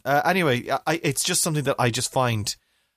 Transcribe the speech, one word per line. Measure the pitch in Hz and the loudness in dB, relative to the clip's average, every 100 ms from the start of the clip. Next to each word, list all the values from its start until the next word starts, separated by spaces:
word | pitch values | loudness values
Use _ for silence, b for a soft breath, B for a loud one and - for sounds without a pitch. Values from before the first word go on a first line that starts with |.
| 127 | 0
Uh, | 143 | 2
anyway, | - 185 160 123 - | 2 2 2 0 -2
I, | 135 - | -4 -2
I, | 160 | -2
it's | 160 131 | -2 -2
just | - 180 | -2 0
something | 180 151 131 | 0 0 0
that | - | 2
I | 123 | 0
just | 120 - | 0 -2
find, | 135 123 113 101 - _ _ _ | 0 0 -2 -4 -8 _ _ _